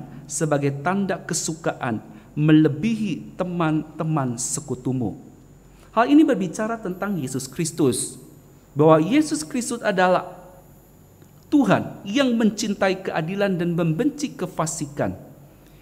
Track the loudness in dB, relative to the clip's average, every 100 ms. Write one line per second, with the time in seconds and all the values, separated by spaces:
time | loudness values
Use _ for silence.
0 | -10 -16 -12 -4 0 0 0 -2 -2 -2
1 | -2 -4 -6 -6 -4 -4 -4 -4 -4 -4
2 | -8 -20 -10 0 6 8 6 2 -2 -2
3 | -2 -6 -8 -8 -6 -2 0 -2 -4 -6
4 | -2 0 -2 -4 -6 -6 -6 -6 -2 -2
5 | -4 -6 -14 -20 -20 -20 -20 -20 -4 0
6 | 4 6 6 2 -2 -4 -6 -6 -8 -6
7 | -4 -4 -4 -6 -6 -6 -4 2 2 2
8 | -4 -10 -20 -20 -20 -20 -8 4 6 6
9 | 6 2 2 -2 -4 -6 -4 -4 -2 2
10 | 2 2 -2 -12 -20 -20 -20 -20 -20 -20
11 | -20 -20 -20 -20 2 4 6 2 0 -10
12 | -4 0 2 4 2 2 -4 0 0 0
13 | -4 -4 -4 -2 0 0 0 0 0 2
14 | 0 -2 -6 -6 -6 -4 -4 -4 -8 -4
15 | -4 -4 -14 -20 -20 -20 -20 -20